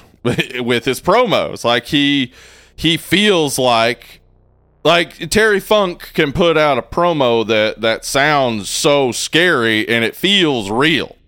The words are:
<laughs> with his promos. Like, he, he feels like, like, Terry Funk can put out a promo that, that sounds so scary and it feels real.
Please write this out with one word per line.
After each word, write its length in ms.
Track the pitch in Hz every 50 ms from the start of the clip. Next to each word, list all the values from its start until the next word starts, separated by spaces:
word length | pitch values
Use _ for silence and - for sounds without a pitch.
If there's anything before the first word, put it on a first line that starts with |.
| -
<laughs> 160 | - _ _ -
with 600 | 120 120 127 143 - - 123 127 117 123 117 -
his 160 | 135 127 -
promos. 640 | - 180 190 240 254 220 147 110 85 - - 98 -
Like, 220 | 117 120 123 -
he, 460 | - - 143 143 143 143 139 127 117 - - - - - - - _ _
he 200 | - - 160 170
feels 640 | 151 - - 165 185 208 214 196 170 156 139 - -
like, 600 | 127 123 120 113 113 117 123 - - - - - _ _ _ _ _ _ _ _ _ _ _ _ -
like, 440 | 147 170 170 170 170 - - 165 160
Terry 300 | - 214 220 220 208 190
Funk 500 | 190 - 214 214 202 180 175 - - - -
can 180 | - 160 143 127
put 240 | 156 185 170 160
out 220 | 156 151 151 139 120
a 40 | -
promo 640 | - - 175 170 175 170 147 135 120 117 117 110
that, 340 | 101 113 107 107 110 - - 107
that 220 | 113 113 - -
sounds 640 | - - 139 135 151 151 143 135 123 113 107 95 -
so 420 | - - - 156 143 143 135 123 110
scary 760 | - - - - 151 175 180 165 131 117 113 110 107 107 -
and 160 | 117 117 117
it 120 | 110 -
feels 540 | - - 185 202 196 180 151 139 120 101 95
real. 460 | 107 120 143 156 170 117 87 - - _ _